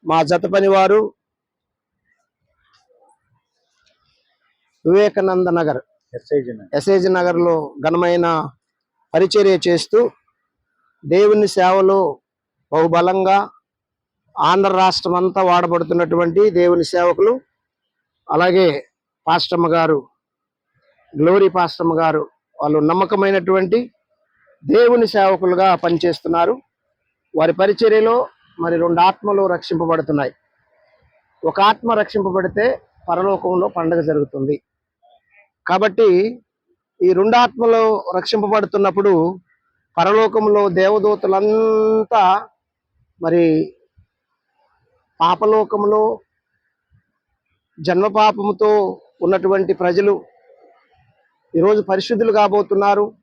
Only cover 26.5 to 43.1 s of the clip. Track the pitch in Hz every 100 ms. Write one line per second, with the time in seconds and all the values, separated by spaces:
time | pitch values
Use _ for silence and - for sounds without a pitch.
26.5 | 254 _ _ _ _ _ _ _ - 160
27.5 | 165 190 202 226 214 220 233 - _ _
28.5 | _ 170 165 170 170 180 - 208 202 190
29.5 | 175 - 170 165 160 143 147 139 - _
30.5 | _ _ _ _ _ _ _ _ _ 165
31.5 | 175 196 214 233 226 208 214 190 185 180
32.5 | 202 226 262 _ _ - 170 190 190 185
33.5 | 180 196 180 165 170 151 147 143 139 135
34.5 | 147 _ _ _ _ _ _ _ _ _
35.5 | _ - 180 208 196 220 180 208 247 _
36.5 | _ _ _ _ _ 180 185 202 240 240
37.5 | 233 226 226 220 208 - 185 190 220 208
38.5 | 214 202 202 196 185 202 180 165 185 _
39.5 | _ _ _ _ - 175 214 220 214 214
40.5 | 208 202 180 190 214 208 208 185 190 208
41.5 | 220 220 220 220 220 214 226 185 190 -
42.5 | _ _ _ _ _ _